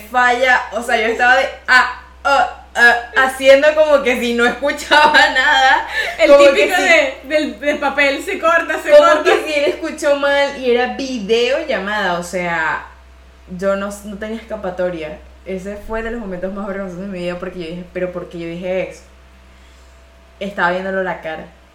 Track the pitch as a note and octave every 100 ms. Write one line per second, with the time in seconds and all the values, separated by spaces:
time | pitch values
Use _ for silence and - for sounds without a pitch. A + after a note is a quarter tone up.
0 | - B3 B3 B3 C4 B3 - G#3+ A#3+ A3+
1 | A3+ A#3 B3 C4+ B3+ - - B3 A3+ -
2 | - - C#4 C4+ G3+ - - - A#3 A#3
3 | - C4 B3+ - C4+ C4+ D4+ D#4 D4+ C#4
4 | A#3 B3 A#3+ A#3 A#3+ A#3+ C#4+ D4+ - D4+
5 | D4+ C4+ D4+ C4+ C#4 C4+ C4+ D4+ - -
6 | - - D4+ C#4+ C#4+ G#4 - F4+ F#4 D#4+
7 | C#4 - C4 D#4 C4 A3 C#4+ D4+ C#4 C#4
8 | C#4 C#4 F#4+ - E4 E4+ D#4 D#4 E4+ D4
9 | E4 D#4 F4 - D#4 D4 D4 - D#4+ A3+
10 | D4 C#4+ C#4+ C#4+ C#4 B3 B3+ B3 B3 G#3+
11 | C4 B3+ F#3+ A3+ A#3+ D4 D4+ G#3 G3 G#3
12 | F#3 F3 F3 F#3 F3 E3+ D#3 - - -
13 | - - - - - F3+ G3 G3 G3+ G3+
14 | G#3 G3 G#3+ A3+ - G#3+ G3 F3+ F3+ E3
15 | D#3 D#3 - - - F#3+ G3 G#3 G#3 A3+
16 | A3+ A#3 G3 F3+ F#3 G3 G#3 F#3+ F#3+ F3
17 | G3+ F3+ F3 F3 F#3 F3+ D#3+ F3 F3 F3+
18 | F3+ F3+ E3+ E3+ E3+ F3 F#3 F#3 E3 -
19 | - - - - - - - - - -
20 | - _ _ - G3 - F3+ F3+ F#3+ F#3+
21 | F#3 E3 D#3+ D#3 - - _